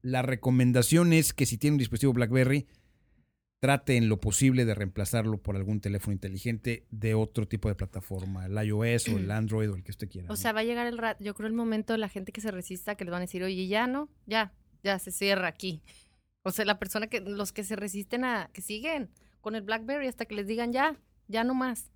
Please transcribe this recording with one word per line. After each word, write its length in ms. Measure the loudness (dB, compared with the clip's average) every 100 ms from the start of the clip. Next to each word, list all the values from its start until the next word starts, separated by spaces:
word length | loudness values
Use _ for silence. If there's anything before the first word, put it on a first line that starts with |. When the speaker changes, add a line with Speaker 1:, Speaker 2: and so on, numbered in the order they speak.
Speaker 1:
La 180 | -2 -2
recomendación 880 | 0 0 4 6 8 6 6 6 8
es 220 | 6 6
que 140 | 2 0
si 100 | 2
tiene 160 | 2
un 60 | 2
dispositivo 340 | 2 2 2
BlackBerry, 540 | 4 2 4 4 2 -2 _ _ _ _ _ _ _ _ _
trate 320 | 2 2 4 4
en 140 | 4
lo 100 | 2
posible 460 | 0 4 4 6 2
de 100 | 2
reemplazarlo 680 | -2 -2 0 2 0 -2
por 140 | -2 -2
algún 240 | 0 -2
teléfono 320 | 0 -2 -2
inteligente 760 | -4 -4 -6 -4 -2 -2 -4 _
de 220 | -4 0
otro 340 | 2 2 -2 -2
tipo 220 | -2 -2
de 60 | -2
plataforma, 720 | -4 -8 -8 -8 -6 -6 -4
el 220 | -2 0
I 40 |
O 100 | 0
S 260 | 2 2 0
o 80 | -2
el 140 | 0
Speaker 2:
<clears throat> 80 | -2
Speaker 1:
Android 320 | 0 0 -2
o 40 | -4
el 60 |
que 80 | -10
usted 180 | -12 -10
quiera, 180 | -12 -8
Speaker 2:
O 40 |
Speaker 1:
¿no? 40 | -4
Speaker 2:
sea, 160 | -2
va 80 | 0
a 40 | -2
llegar 200 | -2 -4
el 120 | -4
ra-, 180 | -4 -4
yo 120 | -8
creo 140 | -6 -4
el 60 |
momento 400 | -2 0 -2 0
de 60 | -2
la 100 | -2
gente 240 | -6 -10
que 80 | -8
se 100 | -6
resista, 440 | -6 -8 -10 -8 -8
que 100 | -6
les 60 |
van 60 | -4
a 20 |
decir, 200 | -4 -4
"Oye, 260 | -4 -2 0
ya, 200 | 0 0
¿no? 220 | -2 -6 _ -4
Ya, 260 | -2 -2 _ _ _
ya 160 | -2 -2
se 120 | -4
cierra 360 | -2 2 2 0
aquí". 340 | -4 -8 -8 -14 -20 _ _ _ _
O 80 | -6
sea, 140 | -2 0
la 120 | 0
persona 300 | -2 -6 -4
que, 140 | -6
los 320 | -6 -6 -6
que 100 | -6
se 140 | -8 -6
resisten 480 | -6 -8 -6 -4 -2
a, 240 | -4 -6
que 80 | -12
siguen 500 | -8 -6 -4 -4 -6 _ _ _
con 160 | -6 -6
el 60 |
BlackBerry 460 | -4 -4 -2 -4 -4
hasta 180 | -6 -6
que 100 | -4
les 100 | -4
digan, 280 | -2 0
"Ya, 260 | 0 0 -2 _ _ -6
ya 160 | -2 0
no 80 |
más". 360 | 0 -2 -4 -10